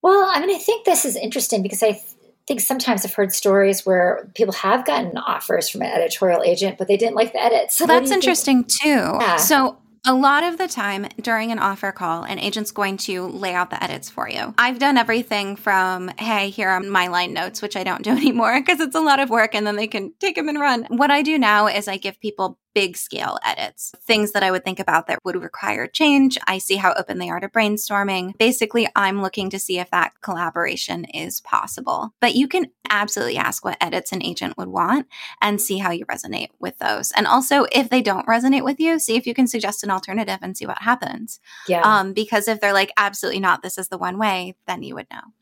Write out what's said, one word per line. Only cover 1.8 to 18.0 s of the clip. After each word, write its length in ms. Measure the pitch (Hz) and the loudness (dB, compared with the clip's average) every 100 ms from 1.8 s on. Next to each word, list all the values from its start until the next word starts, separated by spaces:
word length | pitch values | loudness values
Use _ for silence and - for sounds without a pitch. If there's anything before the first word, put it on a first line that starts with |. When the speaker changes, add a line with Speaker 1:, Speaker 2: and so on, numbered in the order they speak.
Speaker 1:
I 80 | 220 | 0
th-, 120 | 202 - - _ _ - | 0 -8 -20 _ _ -6
think 140 | 285 | -4
sometimes 440 | - 262 254 233 196 | -2 -2 0 0 -2
I've 80 | |
heard 180 | - 196 | -2 -2
stories 540 | 190 208 196 196 190 - | 0 2 4 4 2 2
where 460 | 185 175 - - | 2 4 2 -4
people 220 | - 247 285 | -2 0 0
have 280 | 190 240 | 2 2
gotten 320 | 247 294 175 240 | 2 -2 -2 -6
offers 500 | - - - 175 - | -4 -4 -2 -2 -2
from 140 | - | -4
an 80 | - | -4
editorial 500 | 160 165 - 185 170 | 0 -2 0 2 4
agent, 380 | 160 175 196 - | 2 2 0 -4
but 80 | 190 | 0
they 100 | 202 | 2
didn't 160 | 226 | 2
like 180 | 214 233 | 2 0
the 80 | - | 2
edits. 360 | 233 226 - - | 2 2 2 0
So 100 | 330 | 6
Speaker 2:
Well, 120 | 494 | 6
Speaker 1:
what 80 | 269 | 6
do 40 | |
Speaker 2:
that's 160 | 392 359 | 2 2
Speaker 1:
you 80 | |
think? 300 | 339 - 254 | 2 4 4
Speaker 2:
interesting 0 | |
too. 540 | - - 294 277 180 - | 4 0 4 4 2 0
Speaker 1:
Yeah. 120 | 226 170 | 2 2
Speaker 2:
So 420 | - 294 262 - _ _ | 4 4 2 -2 _ _
a 120 | - 262 | 2 4
lot 280 | 277 285 | 6 4
of 140 | 339 339 | 2 -2
the 100 | 370 | -4
time 380 | - 202 196 202 - | -2 -4 -4 -6 -8
during 300 | 214 226 226 | -2 -2 -2
an 80 | 226 | -2
offer 320 | 196 196 196 | -2 -2 -6
call, 320 | 190 180 165 | -4 -4 -4
an 160 | - 190 | -4 -4
agent's 320 | 202 208 214 | -4 -4 -6
going 260 | - 202 190 | -2 -4 -2
to 300 | - 185 180 | -6 -4 -6
lay 260 | 185 196 | -6 -4
out 160 | 180 180 | -2 -2
the 140 | - | -4
edits 260 | 180 - - | -6 -8 -10
for 180 | - - | -8 -6
you. 280 | - - - | -4 -4 0
I've 220 | 247 247 | 0 2
done 180 | 277 269 | 2 4
everything 600 | 226 233 240 208 196 202 | 2 0 0 -4 -4 -4
from, 520 | - 190 185 185 180 - | 0 2 2 -2 -6 -8
"Hey, 320 | 220 214 196 | -2 -2 -2
here 200 | 196 190 | -2 0
are 100 | 185 | 0
my 260 | 190 196 180 | 2 2 2
line 280 | 175 180 | 0 -2
notes," 280 | 151 180 - | -2 -6 -6
which 160 | 208 202 | -6 -4
I 60 | |
don't 180 | 185 185 | -4 -4